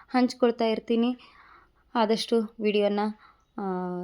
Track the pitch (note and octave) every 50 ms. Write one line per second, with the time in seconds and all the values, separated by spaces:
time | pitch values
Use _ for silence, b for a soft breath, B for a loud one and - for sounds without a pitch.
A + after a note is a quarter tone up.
0 | B - - B3+ B3+ A#3+ - - - A#3 A#3 A#3+ A#3 A3+ A3 A3 - - A#3 A3+
1 | A#3 B3 B3 B3 B B B B B B B B B B B _ _ _ - B3
2 | A3 G#3 A3+ A3 - - A#3 A3+ A3 G#3+ - - G#3+ G#3 G3+ G#3 G3+ G3+ G3+ G#3
3 | G#3 G#3+ G#3+ b b b b b b b _ - G3+ F#3+ F#3 F3+ F3+ F3+ F3+ F3+